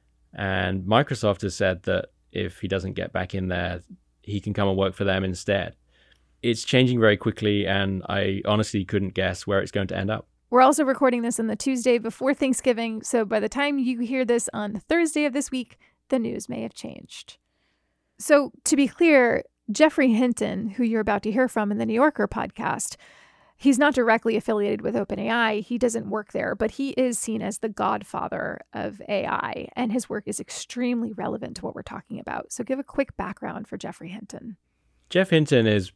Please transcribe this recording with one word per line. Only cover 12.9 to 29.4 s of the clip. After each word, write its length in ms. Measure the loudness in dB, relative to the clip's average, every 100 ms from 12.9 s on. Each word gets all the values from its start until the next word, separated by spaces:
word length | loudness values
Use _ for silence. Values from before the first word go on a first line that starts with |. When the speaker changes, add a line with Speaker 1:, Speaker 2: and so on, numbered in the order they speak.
| -6
Speaker 2:
so 220 | -2 0
by 160 | 0 0
the 80 | -2
time 300 | -2 -2 0
you 220 | -2 -2
hear 260 | -2 0 2
this 240 | 0 0
on 260 | -6 -6 -6
Thursday 460 | 0 2 2 2
of 80 | 0
this 180 | 0 -4
week, 280 | -6 -8 _ _ _ -4
the 80 | -2
news 320 | -2 -6 -8
may 100 | -8
have 140 | -10
changed. 640 | -10 -14 -14 -18 -20 -20 -20 _ _ _ _ _ _ _ -8
So, 340 | 4 4 4 -2
to 120 | 0 4
be 100 | 4
clear, 560 | 4 6 8 6 2 -4 _ -6
Geoffrey 400 | 4 4 6 4
Hinton, 560 | 6 4 2 -2 -4 -6
who 160 | -2
you're 160 | 0 0
about 220 | 0 0
to 100 | 0
hear 160 | 0 0
from 240 | 0 -2
in 60 | -2
the 80 | 0
New 80 |
Yorker 340 | 4 4 2 -2
podcast, 680 | -2 -8 -6 -4 -4 -6 -10 -20 -20 -20 _ _ _
he's 220 | 2 4
not 160 | 4
directly 420 | 4 4 4 2 0
affiliated 440 | 0 0 0 -2
with 140 | -2 -2
Open 220 | -2 -4
A 100 | -2
I. 300 | 0 0 -2
He 180 | -4 0
doesn't 320 | 0 0 -4
work 220 | -6 -6
there, 240 | -4 -4 -2
but 160 | -2
he 180 | -2 -4
is 280 | 0 0 0
seen 220 | -4 -4
as 180 | -6 -6
the 100 | -6
godfather 920 | -2 -2 -2 -6 -8 -6 -6 -6 -8 -12
of 260 | -8 -8 -8 -6
A 180 | -4 -2
I, 420 | -4